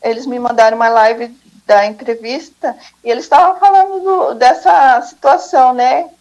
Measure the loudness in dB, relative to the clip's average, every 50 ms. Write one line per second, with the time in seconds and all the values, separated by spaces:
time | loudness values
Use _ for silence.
0 | -8 -8 -8 -8 -8 -10 -8 -6 -6 -2 0 2 2 2 2 0 0 0 2 2
1 | 2 0 0 -4 -8 -14 -16 _ _ _ _ _ _ 0 0 2 0 -2 -6 -10
2 | -10 -10 -10 -8 -10 -10 -10 -10 -12 -16 _ _ -10 -10 -10 -10 -16 -20 _ _
3 | -6 -6 -4 -4 -2 2 2 4 4 2 2 2 2 4 4 4 2 0 -2 -6
4 | -4 -2 -2 -2 -2 -4 -2 0 2 2 2 0 0 0 2 2 4 2 2 0
5 | -2 -8 -10 _ 0 0 0 0 -2 -2 0 2 2 2 2 0 0 0 0 -2
6 | -4 -8 _ _